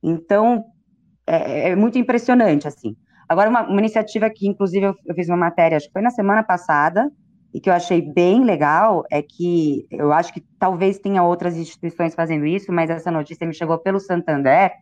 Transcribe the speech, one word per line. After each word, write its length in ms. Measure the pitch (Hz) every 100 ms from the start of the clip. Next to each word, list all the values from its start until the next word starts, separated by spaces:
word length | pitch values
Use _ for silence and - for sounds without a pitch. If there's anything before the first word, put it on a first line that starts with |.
Então, 600 | 156 165 - 202 220 240 220 _ _ _ _ _ -
é, 440 | 165 - 151 156
é 60 | 185
muito 200 | 220 240
impressionante, 720 | 247 240 233 247 220 147 151
assim. 280 | - 113 - _ _ _
Agora, 220 | 165 208
uma, 100 | 240
uma 180 | 220 196
iniciativa 520 | 214 220 220 220 220
que, 180 | 214 196
inclusive, 380 | 196 196 185 196
eu, 80 | 190
eu 100 | -
fiz 140 | 151 170
uma 80 | 175
matéria, 400 | 170 170 165 160
acho 100 | 147
que 60 |
foi 80 | 190
na 100 | 226
semana 320 | 240 196 208
passada, 720 | 220 180 180 151 151 175 285 - _ _ _
e 80 | -
que 80 | -
eu 60 |
achei 260 | 175 170 175
bem 420 | 147 151 175 214
legal, 600 | 254 170 147 156 220 185 -
é 100 | 147
que 680 | 151 _ 175 175 151 139 -
eu 240 | - 147
acho 180 | 156 170
que 100 | - - _
talvez 400 | 185 180 190 196
tenha 240 | 202 196
outras 320 | 175 175 175
instituições 600 | 165 165 - 170 - 165
fazendo 320 | 160 165 156 147
isso, 260 | 185 196
mas 160 | 175 165
essa 220 | 165 165
notícia 360 | 165 147 165 170
me 60 |
chegou 240 | 156 160 165
pelo 220 | 180 196
Santander 720 | 196 180 170 147 139 151 190 -